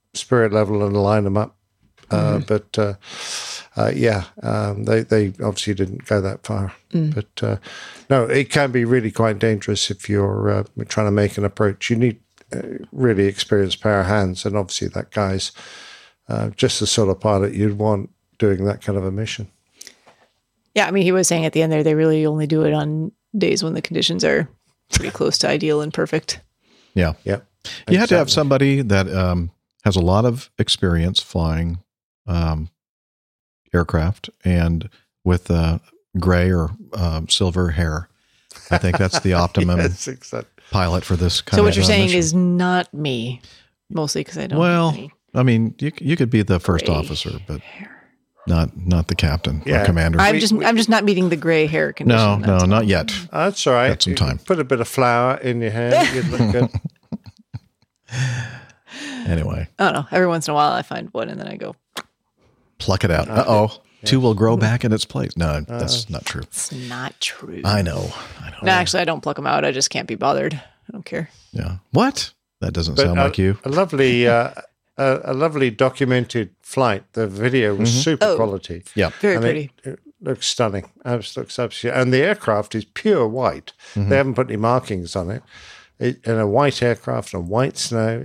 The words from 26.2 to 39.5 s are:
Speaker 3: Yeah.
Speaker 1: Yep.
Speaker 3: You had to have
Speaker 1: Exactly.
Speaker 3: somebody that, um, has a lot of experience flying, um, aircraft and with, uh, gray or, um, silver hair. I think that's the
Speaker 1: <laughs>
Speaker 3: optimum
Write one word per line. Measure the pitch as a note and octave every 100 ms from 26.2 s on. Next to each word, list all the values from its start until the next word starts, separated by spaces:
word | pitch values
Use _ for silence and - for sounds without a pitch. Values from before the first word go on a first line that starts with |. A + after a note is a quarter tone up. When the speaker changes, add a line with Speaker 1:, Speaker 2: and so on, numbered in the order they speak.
| - - _ _ _ _ _
Speaker 3:
Yeah. | F#2+ E2+ D#2+
Speaker 1:
Yep. | G2 G2+ - _ - - -
Speaker 3:
You | F3+
had | A3+
to | F3
have | C3+
Speaker 1:
Exactly. |
Speaker 3:
somebody | - C#3+ C3+ C#3 C#3
that, | A#2+ G2 F#2+
um, | F#2+ F2+ F2 F2 - _ _
has | G#2 F#2
a |
lot | F2 G2 A#2+
of | A#2+ - -
experience | G#2 - F#2+ E2+ E2+ G#2
flying, | - F2 E2 D#2+ E2+ F2 _ _ _ _ -
um, | E2+ E2 D#2 D#2+ _ _ _ _ _ _ _ _ _ _
aircraft | F2+ E2 E2 E2 - - _
and | F#2 F2 E2+ E2 - _ _ _
with, | F2+ F2+ -
uh, | E2+ E2 E2 _ _ _ F#2
gray | F2 F2+ F#2
or, | F2+ D#2+ G#2+ -
um, | - F2 D#2+ D#2+
silver | - F#2+ F2 F2
hair. | D#2 E2+ D#2 F2+ _ _ _ _ - -
I | F3
think | F#2 -
that's | F#2+ -
the | F#2+
Speaker 1:
<laughs> | F2
Speaker 3:
optimum | F2